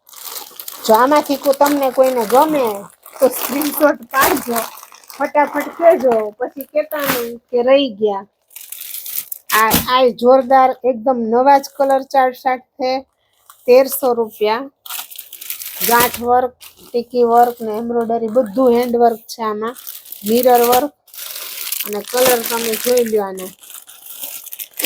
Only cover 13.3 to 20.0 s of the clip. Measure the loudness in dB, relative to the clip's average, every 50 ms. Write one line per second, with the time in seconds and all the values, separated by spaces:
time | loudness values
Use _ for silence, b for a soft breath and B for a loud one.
13.3 | _ _ _ _ -20 _ _ 6 6 6 6 4 -2 -4 -2 -2 0 0 -2 -6
14.3 | -4 -4 -2 -2 -2 -4 -6 -12 _ _ _ -14 -14 -14 -14 -14 -18 -20 -20 -20
15.3 | -20 -20 -14 -14 -12 -12 -12 -14 -8 -4 -2 2 2 2 2 2 0 -4 -2 0
16.3 | 2 2 0 -2 -8 _ -20 -20 _ _ -20 -6 -6 -6 -6 -4 0 0 2 4
17.3 | 6 4 4 4 0 -6 -8 -6 -6 -6 -6 -4 -2 -2 -2 -2 -2 -4 -4 0
18.3 | 0 0 0 0 0 2 2 4 4 2 0 0 0 2 2 2 2 0 -10 -16
19.3 | -12 -8 -6 -6 -4 -4 -6 -8 -8 -10 -18 -18 -20 -20